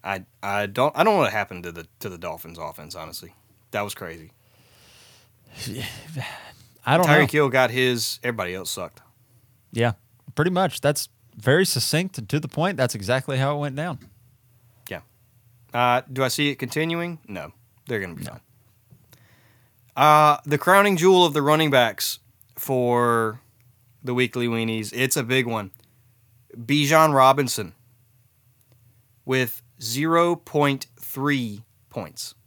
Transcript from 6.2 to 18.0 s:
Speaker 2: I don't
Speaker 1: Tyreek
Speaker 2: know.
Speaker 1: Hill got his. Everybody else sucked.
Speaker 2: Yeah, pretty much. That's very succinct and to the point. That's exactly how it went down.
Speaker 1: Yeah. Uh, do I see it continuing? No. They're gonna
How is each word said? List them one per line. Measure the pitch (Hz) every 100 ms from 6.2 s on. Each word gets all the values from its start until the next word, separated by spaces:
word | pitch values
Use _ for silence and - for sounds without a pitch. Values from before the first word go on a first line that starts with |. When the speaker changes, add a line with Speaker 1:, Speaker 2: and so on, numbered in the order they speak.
| - - - - - _ -
Speaker 2:
I | 151
don't | 175
Speaker 1:
Tyreek | 151
Speaker 2:
know. | 147
Speaker 1:
Hill | 151 143
got | 131 123
his. | 127 127 120 110 -
Everybody | 120 113 90
else | 92 90
sucked. | - 87 - _ _ _ _ _ _ _
Speaker 2:
Yeah, | 113 117 107 _ _ - -
pretty | 165
much. | 180 185 -
That's | 143 147 - _ _ -
very | 107 147 190
succinct | - - 151 185 -
and | 107
to | 143
the | -
point. | - 175 175
That's | 127 104
exactly | 98 131 131 131
how | 135 147
it |
went | 147 131
down. | 170 131 - _ _ _ _ _ _ _ -
Speaker 1:
Yeah. | 85 - _ _ _ _ _ _
Uh, | 120 123 123 -
do | 127
I | 131
see | - 147
it | 139
continuing? | 127 151 160 170 175 165 -
No. | 92 76 _ _ _ -
They're |
gonna | 117